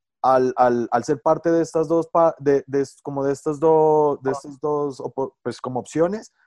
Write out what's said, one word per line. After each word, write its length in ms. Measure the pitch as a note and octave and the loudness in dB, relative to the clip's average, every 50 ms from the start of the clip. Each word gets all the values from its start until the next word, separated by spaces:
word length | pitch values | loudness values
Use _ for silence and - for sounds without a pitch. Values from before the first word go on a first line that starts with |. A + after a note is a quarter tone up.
| _ _ _ _ - | _ _ _ _ 2
al, 300 | B2+ C3 C3 C3 B2+ A2 | 2 4 4 2 2 2
al, 320 | - B2+ B2 B2 A#2+ A#2 - | 2 2 4 4 2 0 -2
al 140 | - C3+ - | -2 -2 -2
ser 160 | - D3+ C#3+ | -2 -4 -2
parte 300 | - E3 D#3+ D3+ - E3+ | 0 0 0 0 2 0
de 120 | E3 E3+ E3 | 2 2 0
estas 260 | D#3+ - E3 D#3+ D3+ | 0 -2 -2 -2 0
dos 200 | E3 E3 D#3+ - | 0 -2 -2 0
pa-, 260 | - E3+ E3 E3 D#3 - | 2 2 2 2 2 0
de, 240 | C#3 C#3+ C#3 C#3 C3+ | 0 2 2 2 0
de 160 | - C3 C#3 C#3 | -2 -4 -4 -4
es-, 180 | - - _ - | -4 -6 _ -14
como 220 | C#3+ C#3+ C#3 C3+ | -10 -6 -4 -4
de 80 | C#3 C#3 | -4 -4
estas 260 | - - D#3 D3+ C#3+ | -4 -4 -6 -4 0
do-, 600 | D#3 D#3+ D#3+ D#3 D#3 D#3 D3+ D3+ D3+ D3 C#3 - C3 | 2 2 4 4 4 4 4 2 2 0 0 -2 -4
de 100 | C3 C3 | -6 -6
estas 280 | - - D3+ C#3+ C3 | -6 -8 -14 -14 -10
dos 400 | - D3+ D3 D3 D3 C#3+ C3 B2 | -6 -6 -4 -4 -4 -6 -8 -10
opo-, 360 | B2+ C3+ - - C3+ - - _ - | -12 -10 -8 -8 -8 -8 -8 _ -10
pues, 180 | B2 A2+ - | -10 -10 -10
como 200 | - B2+ B2+ B2 | -10 -10 -8 -8
opciones, 520 | G#2+ - - D3+ E3 F3 G3 A3 - - _ _ _ | -8 -6 -2 -2 0 0 -2 -6 -12 -14 _ _ _